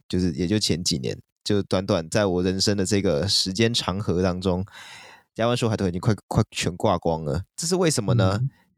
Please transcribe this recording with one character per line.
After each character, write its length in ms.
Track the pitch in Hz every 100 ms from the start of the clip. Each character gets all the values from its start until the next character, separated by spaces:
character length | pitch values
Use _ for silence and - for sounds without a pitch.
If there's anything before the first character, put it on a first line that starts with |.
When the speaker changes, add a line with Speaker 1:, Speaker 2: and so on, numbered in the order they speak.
| -
Speaker 1:
就 100 | 90
是 120 | 90
也 160 | 69 87
就 100 | 107
前 260 | - 85
几 140 | 92 73
年， 240 | 60 - - _
就 180 | - 101
短 240 | 92 95 95
短 240 | 95 82
在 160 | 110 101
我 160 | 87
人 180 | 92 95
生 160 | 101 101
的 80 |
这 200 | 92 101
个 240 | 98 73 95
时 260 | - 95
间 180 | 95 113
长 280 | 117 - 92
河 240 | 104 87
当 180 | 92 90
中， 240 | 92 90 101 - - - - - _ -
加 120 | 117
湾 80 | 120
鼠 140 | 113
海 80 | 107
豚 100 | 95
已 40 |
经 100 | 87
快， 140 | 113 101 -
快 160 | - 107
全 260 | - 87 85
挂 220 | 113 87
光 260 | 85 80
了。 200 | 78 73 - -
这 120 | 165
是 80 | 180
为 160 | 175
什 120 | 135
么 120 | 98 120
呢？ 240 | 92 101
Speaker 2:
嗯。 80 | 135 - _